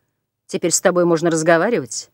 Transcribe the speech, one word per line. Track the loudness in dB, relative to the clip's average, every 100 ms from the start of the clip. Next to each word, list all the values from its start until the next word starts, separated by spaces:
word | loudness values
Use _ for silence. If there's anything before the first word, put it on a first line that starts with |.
| _ _ _ _ -12
Теперь | -6 -4
с | 0
тобой | 0 2 2
можно | 2 0
разговаривать. | 0 2 2 2 -2 -6 -12 -14